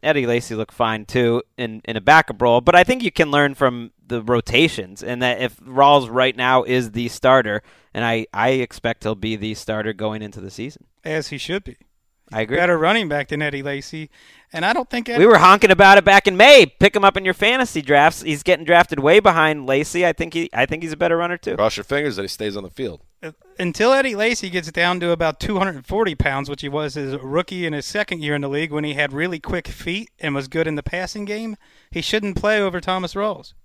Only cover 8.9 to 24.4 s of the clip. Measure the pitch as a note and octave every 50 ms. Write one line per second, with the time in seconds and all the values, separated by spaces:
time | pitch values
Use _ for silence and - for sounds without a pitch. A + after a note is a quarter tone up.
8.9 | A2+ _ - G#2+ G#2+ G2 F#2+ A2 A2 G#2+ G2 A2 G#2+ G#2+ - - A2 G#2+ G#2+ A2
9.9 | G#2+ F#2+ G#2 G#2+ G#2+ G#2+ G#2+ G#2 G2 G#2+ F#2+ G2+ - - A2+ C3 D3 - _ _
10.9 | _ _ _ D#3+ D#3 D#3+ D3 - D3 C3+ - - D#3 G3+ G3 C#3+ A#2+ _ _ _
11.9 | _ _ _ _ _ _ _ _ - A2 A2 G#2+ B2 D3+ F3 F3+ F3 D#3+ D#3 E3+
12.9 | G#3 A3+ G#3+ D#3+ D3 D3 C#3 _ D3+ D3 D3+ D3 C#3 C#3 C3+ C#3+ C#3 C#3 C#3 -
13.9 | - D#3 D#3 C#3+ _ _ _ _ _ _ _ _ _ E3 E3+ G3 A#3+ B3 B3 _
14.9 | - A#3+ A#3 B3 A#3 - F3 A3 A3+ F#3+ - F#3 F#3+ G#3 A3 G#3 F#3 F3+ G3+ F#3+
15.9 | G3 G3+ F3+ G3 G3 G3 - G3+ F#3 F3+ G#3+ C4 D4 C4+ G3 C#3+ _ _ - G3+
16.9 | - G#3 G3 G3 F#3+ G3 F#3+ F#3+ F#3 - G3+ G#3 B3 C4 B3+ A3+ - E3 C#3+ B2+
17.9 | D3 C#3+ C#3+ D#3+ - - - D#3 D#3 C#3+ - - F3+ D3+ E3 D3+ F3 E3+ F3 -
18.9 | - C#3+ C3+ D3 E3+ G#3+ G3+ G3+ E3+ E3 D#3 D#3 D#3 D3+ C3+ B2+ C3+ C#3 D3+ -
19.9 | - E3+ F3+ F3 E3 - E3 E3 - E3 E3 - - A2+ B2+ C3+ D#3+ D#3+ E3+ D#3+
20.9 | D#3 D3 F3 E3+ E3 E3 E3+ F3 F3 E3+ - - F#2 F2 G2+ A2 - - G2+ _
21.9 | C#3 C#3+ D3 D3 A2 F#2 G2 F#2+ - - G#2+ G#2+ G2 G#2 G2 F2+ _ - C3+ A2
22.9 | E2+ D2 _ _ _ _ - D#3 D#3 _ _ _ _ _ F3+ F3 E3+ - G#3 A#3+
23.9 | C4 C4+ C4+ C4 A3+ G3 G#3+ A3+ A#3+ -